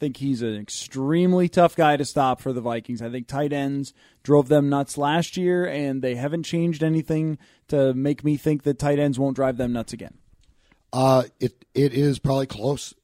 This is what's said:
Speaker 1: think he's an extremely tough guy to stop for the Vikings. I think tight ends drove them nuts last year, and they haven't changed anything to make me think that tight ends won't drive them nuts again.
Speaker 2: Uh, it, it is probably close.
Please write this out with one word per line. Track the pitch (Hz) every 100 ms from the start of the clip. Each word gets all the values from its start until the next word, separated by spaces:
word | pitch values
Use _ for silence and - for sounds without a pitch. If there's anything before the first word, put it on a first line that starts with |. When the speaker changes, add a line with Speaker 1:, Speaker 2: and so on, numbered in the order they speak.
Speaker 1:
think | 151 120
he's | 135 123
an | 117 107
extremely | 104 - - 131 135 165 180 180 175
tough | 185 170 -
guy | 156 147
to |
stop | 139 156 131 123
for | 135
the | 123
Vikings. | 117 117 - 117
I | 117
think | 123 117
tight | 139 147
ends | 143 139 139 139 _ _ _
drove | - 147 131
them | 151 143
nuts | 143 139 147
last | 143 165 170 185
year, | 180 180 180
and | 143 139 131
they | 127 120
haven't | 143 170
changed | 151 170 170 151
anything | 160 160 156 156 156 147 _ _ -
to | 147 135
make | 127 143 143
me | 151 147
think | 156 147
that | 143 139
tight | 147 143
ends | 147 127
won't | 139 131
drive | 131 123
them | 123
nuts | 120 110
again. | 113 95 - _ _ _ _ _ _ -
Speaker 2:
Uh, | 127 135 131 120 -
it, | 127 _ _
it | 131 139
is | 123 143 135
probably | 135 135 135
close. | 104 123 139 - -